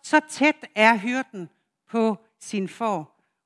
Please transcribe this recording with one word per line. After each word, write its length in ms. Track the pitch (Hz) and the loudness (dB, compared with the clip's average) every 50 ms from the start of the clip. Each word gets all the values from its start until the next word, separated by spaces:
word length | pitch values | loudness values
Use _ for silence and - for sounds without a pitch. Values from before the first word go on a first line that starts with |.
| - | -4
så 180 | - - 302 302 - | 2 2 2 2 0
tæt 380 | - - 269 302 302 - - - - | -2 0 0 0 0 0 -6 -8 0
er 220 | 208 214 226 233 | 2 4 4 4
hyrden 520 | 208 190 247 247 262 262 _ - 190 175 - _ _ _ _ _ _ _ | 2 0 -4 -4 -4 -6 _ -10 -14 -14 -14 _ _ _ _ _ _ _
på 380 | _ - 226 220 220 214 - _ _ _ - | _ -2 0 0 0 0 -4 _ _ _ -20
sin 300 | - - - 202 190 175 | -14 -8 -6 -4 -4 -6
får, 520 | - - 226 220 202 165 151 - _ _ _ _ _ _ _ | -6 -6 -4 -4 -4 -4 -6 -10 _ _ _ _ _ _ _